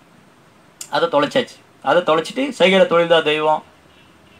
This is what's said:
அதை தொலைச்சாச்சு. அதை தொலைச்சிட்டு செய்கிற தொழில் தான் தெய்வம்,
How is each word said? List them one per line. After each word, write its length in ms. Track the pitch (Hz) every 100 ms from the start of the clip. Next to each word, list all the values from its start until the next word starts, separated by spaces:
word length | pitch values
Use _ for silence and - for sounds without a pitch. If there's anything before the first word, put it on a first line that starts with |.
| _ _ _ _ _ _ _ _ -
அதை 180 | 147 165
தொலைச்சாச்சு. 480 | 147 143 135 - - _ _
அதை 200 | 135 160
தொலைச்சிட்டு 460 | 170 160 160 254 285
செய்கிற 360 | - 180 190
தொழில் 240 | 170 170 170
தான் 140 | 165
தெய்வம், 400 | 151 151 156 151 - _ _ _ - _ _